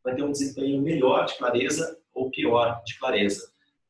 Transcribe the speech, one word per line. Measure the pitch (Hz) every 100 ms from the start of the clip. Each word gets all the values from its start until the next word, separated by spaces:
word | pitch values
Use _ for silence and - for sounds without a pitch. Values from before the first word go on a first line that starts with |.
vai | 127 127
ter |
um | 143
desempenho | 139 139 135 135 139
melhor | 151 156 127 - -
de | -
clareza | 123 120 - 156 165 - _
ou | 127 131
pior | - 151 156 - -
de | - -
clareza. | 131 - 101 - - _ _ _ _